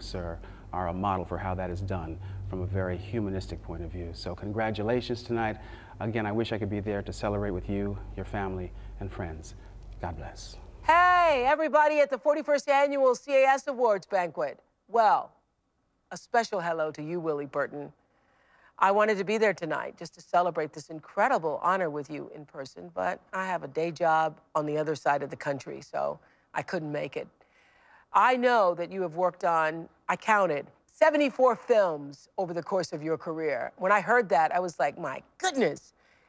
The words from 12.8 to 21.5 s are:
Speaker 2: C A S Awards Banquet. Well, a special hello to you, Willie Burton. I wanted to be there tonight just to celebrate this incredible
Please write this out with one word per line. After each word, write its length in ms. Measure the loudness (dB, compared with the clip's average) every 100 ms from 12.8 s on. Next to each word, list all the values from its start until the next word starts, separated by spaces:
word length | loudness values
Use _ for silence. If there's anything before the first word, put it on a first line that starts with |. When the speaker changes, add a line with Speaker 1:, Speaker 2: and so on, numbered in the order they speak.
| 4 4 4
Speaker 2:
C 180 | 2 2
A 140 | 6 6
S 200 | 4 0
Awards 360 | 2 2 2
Banquet. 560 | 0 -2 -2 -2 -6 -6 _ _ _
Well, 440 | 4 6 4 0 _ _ _ _ _ _ _ _
a 60 | -16
special 420 | 0 0 2 -2
hello 300 | -2 -2 -2
to 120 | -4
you, 180 | -6 -4
Willie 260 | -2 -4 -4
Burton. 440 | -4 -4 -6 -12 -16 _ _ _ _ _ _ _ 2
I 120 | 4
wanted 260 | 4 4 2
to 80 |
be 140 | 0 2
there 160 | 2
tonight 420 | 0 -4 -4 -6 -12
just 160 | -16 -18
to 40 |
celebrate 540 | 0 2 2 0 -6
this 160 | -8 -14
incredible 680 | -16 -8 0 2 2 0